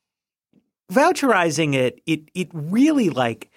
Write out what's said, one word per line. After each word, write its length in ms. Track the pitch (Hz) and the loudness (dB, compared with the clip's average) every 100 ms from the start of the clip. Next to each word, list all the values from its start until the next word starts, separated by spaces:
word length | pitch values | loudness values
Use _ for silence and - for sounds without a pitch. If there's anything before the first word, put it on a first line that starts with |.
| _ _ _ _ _ _ _ _ - | _ _ _ _ _ _ _ _ -4
voucherizing 840 | 190 320 - 269 202 170 147 156 | 0 2 2 0 2 0 0 0
it, 280 | 135 127 - - | 0 0 -4 -6
it, 240 | 156 156 | -6 -6
it 160 | 180 180 | -10 -8
really, 560 | 165 151 214 302 294 196 | -10 -4 2 2 2 0
like, 420 | 131 120 110 - | 0 -2 -4 -14